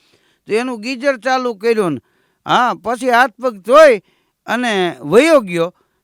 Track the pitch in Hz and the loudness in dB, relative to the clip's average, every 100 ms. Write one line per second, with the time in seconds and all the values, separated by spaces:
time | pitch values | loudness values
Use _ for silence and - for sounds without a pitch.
0 | _ _ _ _ - 214 254 233 220 262 | _ _ _ _ -8 -6 -6 -10 -10 -6
1 | 277 262 247 262 247 196 226 220 180 127 | -4 -4 -2 -4 -4 -4 -2 -2 -2 -4
2 | _ _ _ _ - 185 240 175 208 240 | _ _ _ _ -2 0 0 -4 -8 -6
3 | 254 233 254 220 254 202 180 285 311 214 | 0 0 0 -2 -8 -8 2 6 6 4
4 | - _ _ _ - 226 247 196 175 147 | -4 _ _ _ -8 -6 -4 -4 -4 -6
5 | 147 196 320 302 196 170 170 - _ _ | 0 2 4 2 0 -6 -6 -8 _ _